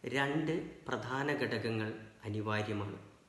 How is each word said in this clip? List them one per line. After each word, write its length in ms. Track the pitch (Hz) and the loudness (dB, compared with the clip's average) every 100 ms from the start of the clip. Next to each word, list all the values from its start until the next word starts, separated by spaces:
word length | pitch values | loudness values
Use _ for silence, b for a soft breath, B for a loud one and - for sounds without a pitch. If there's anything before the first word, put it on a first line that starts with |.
രണ്ട് 760 | - 135 139 151 156 170 - - - | 0 2 4 4 2 0 -2 -10 -4
പ്രധാന 440 | 120 117 131 143 | -2 0 0 2
ഘടകങ്ങൾ 720 | 143 120 113 113 113 107 110 - - | 2 2 2 2 0 0 -4 -12 -12
അനിവാര്യമാണ്. 720 | 110 107 107 107 107 101 98 98 - - | -4 -2 2 2 2 0 -2 -6 -12 -20